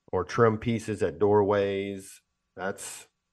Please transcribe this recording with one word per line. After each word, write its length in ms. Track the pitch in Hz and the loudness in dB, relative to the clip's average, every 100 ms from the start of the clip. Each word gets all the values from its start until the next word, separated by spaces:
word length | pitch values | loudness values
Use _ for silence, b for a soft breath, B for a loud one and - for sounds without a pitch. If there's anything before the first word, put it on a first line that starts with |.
| - | -6
or 120 | 92 | -4
trim 340 | 87 - 117 107 | -4 4 4 4
pieces 460 | 120 113 110 98 | -2 -4 -4 -2
at 160 | 92 80 | -2 2
doorways, 1000 | 101 104 101 101 101 98 101 98 98 - _ _ _ 95 | 4 4 4 2 0 -2 -4 -8 -14 -20 _ _ _ -8
that's, 520 | 95 98 - - - _ _ | -8 -8 -12 -16 -20 _ _